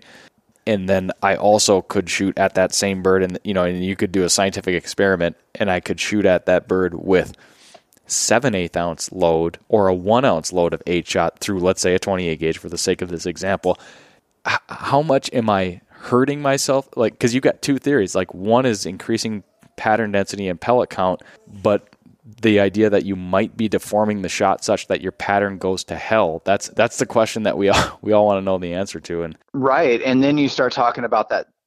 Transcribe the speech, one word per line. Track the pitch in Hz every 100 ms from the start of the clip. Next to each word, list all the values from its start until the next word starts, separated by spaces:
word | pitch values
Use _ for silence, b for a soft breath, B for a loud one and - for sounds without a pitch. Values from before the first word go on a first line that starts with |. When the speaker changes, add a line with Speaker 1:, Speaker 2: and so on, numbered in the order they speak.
| B B B B _ _ -
Speaker 1:
and | 104 92
then | 95 92 -
I | 98 98
also | 104 107 - 95
could | - 101 85
shoot | - 95 -
at | 95 95
that | 92
same | - 98 95
bird, | 92 95
and, | 92 90
you | 101
know, | 95
and | 90 90 92
you | 95
could | 101
do | 92
a | 87
scientific | - 98 95 92
experiment, | 87 - - 101 90 85 - _
and | - 101
I | 90
could | - 87
shoot | - 104 95
at | 87 -
that | 90 -
bird | 92 90 85
with | 90 90 - - b b b b b b -
seven | - - 113 131 98
eighth | 85 87
ounce | 85 80 -
load | 92 85 80 85 - -
or | 110 95
a |
one | 92 92 117 131
ounce | 82 -
load | 90 85
of | 80 -
eight | 87 -
shot | 92 82 -
through, | - 95
let's | 90 95
say, | 92
a | 92
twenty-eight | - 92 87 78
gauge | 80 80
for | 87
the | 82
sake | - 90
of | 90
this | 82 90
example. | 80 95 95 90 87 B B B B _ _ -
H-, | - -
how | - - 139
much | 160 135 -
am | 127 110
I | 98 92 90 _
hurting | - - 123 135 147
myself? | 143 139 - 135 - -
Like, | 110 -
'cause | 123
you've | 123
got | 143 -
two | - 131
theories. | 143 139 92 95
Like, | 92
one | 87 101 120 131
is | 101 82
increasing | 92 - 113 113 107 - _ _ -
pattern | 113 107 107
density | 98 95 101 95
and | 85
pellet | - 123 -
count, | - 92 87 B B _ 101
but | 104 101 - _ _ _ 113 104
the | 110 101
idea | 98 98 107
that | 101 87
you | 95
might | 90 95 110 -
be | 107
deforming | 98 - 104 107 104
the | 90
shot | - 98 -
such | - 101 -
that | 95
your | 92
pattern | - - 101 101 92
goes | 95 92 -
to | 78
hell, | - 110 87 82 95
that's, | 101 -
that's | - 117 -
the | 123
question | 117 110 113
that | 104 71
we | 98
all, | 104 - -
<laughs> |
we | 104
all | 104 104
wanna | 98
know | 95 92
the | 90
answer | 87 101 80
to. | - 85
And | 82 80 _
Speaker 2:
Right. | 139 131 139 156 117
And | 131 127
then | 139 147
you | 135
start | - 127
talking | 135 120 135
about | 123 113 -
that, | 104 - _